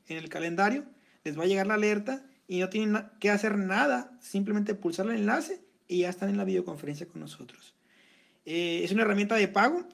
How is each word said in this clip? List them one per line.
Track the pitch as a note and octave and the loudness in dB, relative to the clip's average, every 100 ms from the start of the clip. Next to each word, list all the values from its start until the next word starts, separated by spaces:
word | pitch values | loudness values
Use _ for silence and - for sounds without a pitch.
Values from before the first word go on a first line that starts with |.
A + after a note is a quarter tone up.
| - | -12
en | D#3+ | -12
el | D#3+ | -8
calendario, | D#3 E3+ E3+ G3+ C#4 - - _ _ | -6 -4 2 2 0 -6 -18 _ _
les | D#3 D3+ | -8 -2
va | |
a | F3+ | 2
llegar | G3 G3 | 2 2
la | |
alerta | G#3+ G#3 G#3 G#3+ C4+ - _ - | 2 2 2 -2 -8 -10 _ -6
y | F3+ | -4
no | F#3 | -2
tienen | G#3+ G#3+ | 0 2
na-, | G#3+ - - | 0 -2 -2
que | G#3 | 2
hacer | G#3 G#3+ G3+ | 2 2 0
nada, | F#3 G3+ C#4+ B3 - - | 0 2 2 0 -4 -16
simplemente | - G3 G3+ G#3 G#3 | -6 -2 0 0 0
pulsar | G3+ E4+ E4 G#3+ | -2 -2 -2 -2
el | A3+ | 0
enlace | G#3 D4 E4+ F#4 - _ - | 2 0 -2 -8 -12 _ -4
y | F3+ | 0
ya | F3+ | 0
están | F3+ G3 | -2 -2
en | G3+ | 0
la | |
videoconferencia | F#3+ F3+ - D3+ C#3+ D3 - | 0 0 -2 -8 -8 -10 -10
con | - | -14
nosotros. | D3+ - B2 - - _ _ _ _ _ _ _ | -14 -16 -20 -20 -20 _ _ _ _ _ _ _
Eh, | - E3+ F3 E3+ | -6 -2 -2 -2
es | E3+ | 0
una | G#3 | 2
herramienta | G#3+ G3+ G#3 A3+ | 4 2 2 2
de | G3+ | 2
pago | G3+ B3 F4 - | 4 2 2 -6